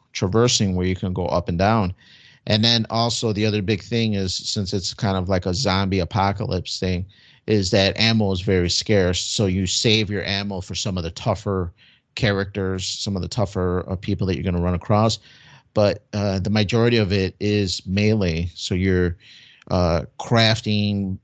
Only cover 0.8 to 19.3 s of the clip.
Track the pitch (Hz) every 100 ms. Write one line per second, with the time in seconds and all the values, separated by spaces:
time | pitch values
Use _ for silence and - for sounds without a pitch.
0.8 | 92 92 92 90 90 87 87 85 98 113
1.8 | 92 - - - - _ - 107 117 117
2.8 | 110 113 120 - 117 101 107 104 95 101
3.8 | - 117 113 98 95 - - 107 90 101
4.8 | - - 104 95 90 92 95 90 98 95
5.8 | 98 95 82 101 98 101 98 92 - -
6.8 | 92 90 95 _ - _ - 107 90 104
7.8 | 98 - 113 113 98 90 104 92 87 -
8.8 | - 104 90 90 - - 98 92 90 -
9.8 | 120 110 98 101 87 101 101 95 - 90
10.8 | 110 92 85 - 117 95 104 95 87 -
11.8 | _ _ _ - 110 98 101 101 95 92
12.8 | 92 - 107 95 90 - 98 95 90 90
13.8 | - 92 - 98 95 87 92 87 87 87
14.8 | - 104 110 - - - - - _ 110
15.8 | 101 - _ 104 101 95 90 107 101 117
16.8 | 120 117 98 101 95 - 104 104 95 -
17.8 | - 98 107 110 90 80 87 - - 92
18.8 | 95 92 87 87 -